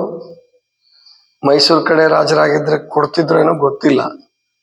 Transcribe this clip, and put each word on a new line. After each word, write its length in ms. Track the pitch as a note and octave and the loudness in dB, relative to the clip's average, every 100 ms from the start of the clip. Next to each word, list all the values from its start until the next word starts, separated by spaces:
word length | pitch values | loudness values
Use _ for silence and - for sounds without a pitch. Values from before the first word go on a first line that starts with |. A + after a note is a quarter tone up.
| - - - - _ _ _ _ _ _ _ _ _ _ C#3 | -2 -10 -16 -20 _ _ _ _ _ _ _ _ _ _ 0
ಮೈಸೂರು 380 | D3 D3 D#3+ - | 2 2 0 0
ಕಡೆ 220 | D#3+ D#3+ | 2 2
ರಾಜರಾಗಿದ್ರೆ 840 | D#3 D3+ D#3 D3+ D3+ D3+ D3+ - | 2 0 2 2 0 -2 -4 -4
ಕೊಡ್ತಿದ್ರು 500 | D3+ D3 - E3 D#3+ | -4 -2 -2 0 2
ಏನೋ 140 | D#3 | 2
ಗೊತ್ತಿಲ್ಲ. 480 | E3 C#3 C#3+ D3+ B2+ - - _ _ _ _ | 0 -2 0 0 0 -2 -10 _ _ _ _